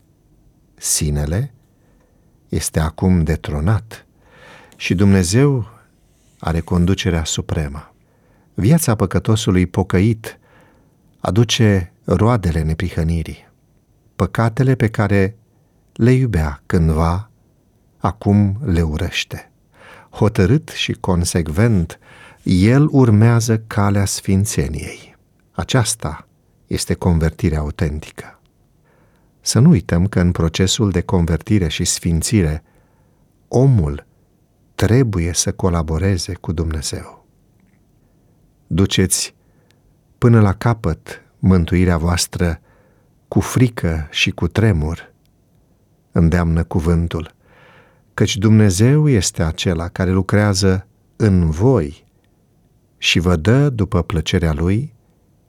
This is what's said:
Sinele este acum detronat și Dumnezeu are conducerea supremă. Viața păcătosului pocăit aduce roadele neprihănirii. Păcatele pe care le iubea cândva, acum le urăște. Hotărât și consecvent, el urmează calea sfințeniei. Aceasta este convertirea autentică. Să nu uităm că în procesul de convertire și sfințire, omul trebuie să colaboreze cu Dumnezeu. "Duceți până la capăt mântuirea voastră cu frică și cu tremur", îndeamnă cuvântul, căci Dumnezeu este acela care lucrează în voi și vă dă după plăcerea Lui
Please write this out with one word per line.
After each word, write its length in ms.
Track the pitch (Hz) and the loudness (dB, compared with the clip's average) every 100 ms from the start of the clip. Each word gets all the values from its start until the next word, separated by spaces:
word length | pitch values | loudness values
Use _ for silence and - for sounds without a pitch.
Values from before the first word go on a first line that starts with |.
| _ _ _ _ _ _ _ | _ _ _ _ _ _ _
Sinele 800 | _ - - 78 73 73 90 143 - _ _ _ _ _ _ _ _ _ | _ -6 -4 -2 -2 -2 -4 -6 -10 _ _ _ _ _ _ _ _ _
este 320 | 82 - - | -6 -4 -2
acum 420 | 78 - 95 90 | -4 -2 0 2
detronat 840 | 78 78 - 76 80 110 - - _ _ _ _ - - - - | 0 -2 -4 -4 -2 -2 -4 -18 _ _ _ _ -20 -20 -20 -10
și 180 | - | -4
Dumnezeu 720 | 85 101 98 85 110 143 135 107 - _ _ _ _ _ _ | 2 4 4 2 2 2 0 -6 -14 _ _ _ _ _ _
are 220 | - 82 | -4 -4
conducerea 640 | - 90 87 95 - 85 | -2 0 2 0 -2 -2
supremă. 720 | 78 - - - 73 71 - _ _ _ _ _ _ | -4 -6 -6 -4 -6 -8 -18 _ _ _ _ _ _
Viața 400 | - 104 160 - | -4 2 2 2
păcătosului 720 | 107 98 92 - 110 - 92 90 | 0 0 -2 0 0 2 0 0
pocăit 720 | - 92 90 107 110 - - _ _ _ _ _ _ _ _ | 0 0 2 2 0 -8 -20 _ _ _ _ _ _ _ _
aduce 720 | 95 95 113 - 107 98 85 _ | -2 0 0 2 2 2 -2 _
roadele 580 | - 90 107 120 90 80 | -2 0 2 2 0 -2
neprihănirii. 840 | 78 80 85 - 80 82 78 76 _ _ _ _ _ _ _ - | -2 -2 -4 -4 -2 -2 -6 -12 _ _ _ _ _ _ _ -4
Păcatele 580 | - - 113 113 131 | -4 0 0 0 0
pe 140 | 127 110 | 0 0
care 480 | - 101 101 95 - _ _ _ _ _ | 0 0 2 0 -4 _ _ _ _ _
le 200 | - 117 | 0 2
iubea 500 | 131 127 87 78 69 - | 2 2 0 -2 -4 -2
cândva, 600 | 90 80 78 82 90 107 _ _ _ _ _ _ _ | 0 2 2 0 -2 -6 _ _ _ _ _ _ _
acum 640 | 92 - 104 101 101 101 | -6 -4 2 2 2 -2
le 180 | 143 85 | -2 0
urăște. 680 | 82 76 - - - 73 - _ _ _ - - - | 0 -4 -6 -8 -10 -12 -18 _ _ _ -20 -20 -16
Hotărât 580 | - 107 110 92 147 - | -2 0 2 2 2 -2
și 240 | - - | -8 -6
consecvent, 1040 | - - 87 87 90 80 78 117 101 82 - _ - - - | -4 -2 -2 0 -2 -2 0 2 2 -2 -8 _ -20 -20 -10
el 460 | - 92 101 135 151 | -2 2 4 4 4
urmează 680 | 139 120 104 117 117 113 110 | 4 4 4 4 4 2 -2
calea 460 | - - 101 101 | -2 -2 0 0
sfințeniei. 1120 | 95 - - 95 104 - 71 76 80 - - _ _ _ _ | -2 -4 -2 0 0 -2 -4 -6 -12 -16 -20 _ _ _ _
Aceasta 760 | - 82 127 - - 76 76 - _ _ _ - | -10 -2 0 0 -4 -8 -10 -16 _ _ _ -8
este 280 | - - | -6 -4
convertirea 640 | 87 90 82 80 - 87 76 | -2 0 0 0 -2 -4 -2
autentică. 840 | 76 - 80 78 - - - - _ _ _ _ _ _ _ _ _ _ | -6 -4 -4 -6 -12 -18 -20 -20 _ _ _ _ _ _ _ _ _ _
Să 180 | - 110 | -2 4
nu 100 | 151 | 4
uităm 380 | 123 - 85 95 | 4 2 0 0
că 140 | - | 2
în 120 | 90 | 0
procesul 580 | 87 82 - 95 - 104 | 0 -2 0 0 0 -2
de 100 | 87 | -2
convertire 680 | - 92 82 80 - 107 82 | 0 0 0 -2 0 0 0
și 160 | - | -4
sfințire, 800 | 90 - 90 80 - 107 80 80 - _ _ _ _ _ _ _ - | -4 -4 -2 -2 0 0 0 -2 -10 _ _ _ _ _ _ _ -4
omul 580 | 120 139 120 73 71 - _ _ _ _ _ _ | 2 2 2 0 -4 -12 _ _ _ _ _ _
trebuie 580 | - 92 120 123 95 85 | -4 0 2 0 -2 -4
să 200 | 85 - | -4 -6
colaboreze 800 | - 95 85 80 80 95 92 - | -4 -2 -2 -2 -2 -2 -2 -6
cu 180 | 90 - | -10 -8
Dumnezeu. 720 | 85 85 80 - - - - _ _ _ _ _ _ _ _ _ _ _ _ _ _ - | -6 -4 -6 -8 -10 -14 -20 _ _ _ _ _ _ _ _ _ _ _ _ _ _ -6
"Duceți 680 | 82 98 - 92 - - - _ _ _ _ _ _ _ _ | 0 0 2 0 -2 -6 -12 _ _ _ _ _ _ _ _
până 220 | 123 117 | 4 4
la 120 | 101 | 4
capăt 680 | 92 - 113 85 78 - - _ _ | 2 -2 -2 -4 -6 -10 -20 _ _
mântuirea 580 | 95 92 80 90 90 82 | 2 2 2 0 2 0
voastră 640 | 85 87 - - 87 80 _ _ _ _ _ _ - | 0 -2 -4 -4 -4 -4 _ _ _ _ _ _ -6
cu 120 | - | -4
frică 680 | - - 123 - 85 82 76 | -2 0 0 0 -4 -4 -6
și 200 | - - | -6 -6
cu 180 | - 85 | -4 -4
tremur", 640 | - 110 87 76 85 - _ _ _ _ _ _ _ _ _ _ | 0 0 0 -2 -8 -14 _ _ _ _ _ _ _ _ _ _
îndeamnă 520 | 90 82 87 85 82 | 0 2 2 0 0
cuvântul, 680 | 82 90 80 85 85 85 - - _ _ - _ _ _ _ | -2 -2 0 0 -2 -6 -10 -16 _ _ -20 _ _ _ _
căci 220 | - 104 98 | -2 -2 0
Dumnezeu 720 | 107 107 107 90 117 147 151 | 4 6 4 4 4 4 2
este 340 | 113 - - | 2 0 -2
acela 460 | 82 - 98 80 85 | -4 -2 -2 -2 -4
care 220 | - 92 | -4 0
lucrează 760 | 95 95 101 104 95 98 92 - _ _ - | 0 0 2 2 2 2 0 -4 _ _ -2
în 340 | 110 95 82 | 2 2 2
voi 560 | 78 117 123 73 73 _ _ _ _ _ _ _ _ _ _ | 2 2 2 -2 -8 _ _ _ _ _ _ _ _ _ _
și 200 | - - | -2 0
vă 180 | 85 87 | 2 0
dă 340 | 82 131 143 | 2 2 2
după 320 | 117 92 90 | 0 -2 -2
plăcerea 500 | - 82 - 92 82 | -2 -4 -2 0 0
Lui 420 | 76 87 104 147 - _ _ _ _ | -2 -2 -2 -4 -12 _ _ _ _